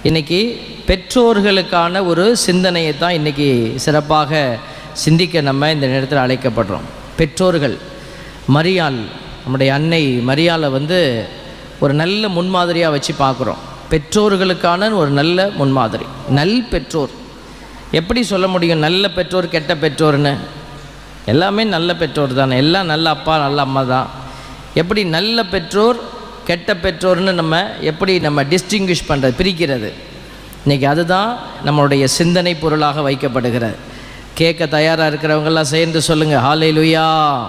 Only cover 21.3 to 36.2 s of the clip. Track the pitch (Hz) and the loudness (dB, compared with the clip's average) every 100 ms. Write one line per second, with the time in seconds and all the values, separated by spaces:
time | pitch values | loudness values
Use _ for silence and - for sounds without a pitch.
21.3 | 123 190 202 220 175 170 170 160 147 139 | 2 2 2 0 0 -2 -2 -2 0 0
22.3 | 127 135 127 147 185 180 156 165 147 151 | 2 2 2 2 2 0 0 0 0 0
23.3 | 160 143 143 139 135 127 127 127 - - | 0 2 0 0 0 0 0 -2 -8 -14
24.3 | - - - - - 170 214 185 160 208 | -14 -16 -16 -4 -2 0 0 0 0 0
25.3 | 233 202 190 160 190 220 233 - - - | 0 0 -4 -2 2 2 2 -6 -14 -16
26.3 | - - 175 165 196 185 160 185 180 190 | -14 -6 -4 -2 -2 -2 -2 0 2 2
27.3 | 180 160 160 208 220 156 156 196 185 151 | 0 0 0 -2 -4 -4 -2 0 2 2
28.3 | 147 139 180 - 214 190 165 - 143 135 | 0 0 0 0 -2 0 -2 -2 0 0
29.3 | 117 185 170 160 127 104 - - - - | 0 -2 0 -2 -2 -4 -10 -16 -18 -18
30.3 | - - - 151 143 139 151 170 185 214 | -18 -18 -10 -4 0 0 0 0 0 -2
31.3 | 240 - - 139 147 143 139 135 - 170 | -6 -12 -8 -2 0 2 2 2 2 2
32.3 | 180 175 165 156 156 147 143 143 139 139 | 2 0 -2 -2 0 0 0 -2 -2 -2
33.3 | 123 120 120 113 98 - - - - - | -2 -2 -2 -4 -6 -14 -16 -16 -18 -16
34.3 | - 165 165 160 151 156 160 156 147 156 | 0 0 2 0 2 2 2 0 0 0
35.3 | 151 151 160 147 156 165 160 151 160 | 0 2 0 2 2 2 0 2 2